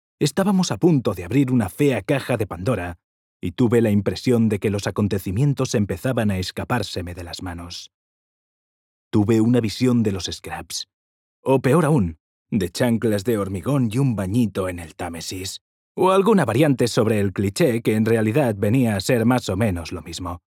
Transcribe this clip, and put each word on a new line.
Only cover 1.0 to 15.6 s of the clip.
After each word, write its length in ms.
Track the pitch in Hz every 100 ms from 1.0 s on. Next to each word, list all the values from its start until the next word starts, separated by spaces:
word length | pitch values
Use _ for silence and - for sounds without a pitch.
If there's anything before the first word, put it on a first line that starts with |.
| 117
de 100 | 90
abrir 280 | 87 127 135
una 180 | 127 98
fea 320 | - 143 117
caja 340 | - 139 - 123
de 100 | 107
Pandora, 520 | 85 95 90 87 87 _ _ _ _
y 100 | 90
tuve 300 | - 120 117
la 100 | 113
impresión 580 | 104 98 92 - 117 113
de 100 | 101
que 100 | 113
los 180 | 101 107
acontecimientos 880 | 101 101 98 - 95 143 139 131 120
empezaban 540 | 104 92 131 123 107
a 60 | 95
escapárseme 760 | 90 - - 120 101 - 87
de 100 | 87
las 180 | 85 -
manos. 500 | 90 85 85 90 - _ _ _ _ _ _ _ _ _ _ _ _
Tuve 280 | 110 101 113
una 220 | 110 123
visión 420 | 110 - 127 120
de 80 | 107
los 140 | 95 92
scraps, 640 | 87 - 85 82 - - _ _ _ _ _
o 200 | - 135
peor 240 | 131 151 151
aún, 320 | 156 87 78 _ _ _
de 200 | 110 87
chanclas 540 | - 123 117 113 104
de 140 | 98 110
hormigón 520 | 95 95 117 143 120
y 60 | 117
un 180 | 139 104
bañito 520 | 95 113 113 98 92
en 120 | 90
el 160 | 80 -
Támesis, 680 | 87 82 - 95 95 -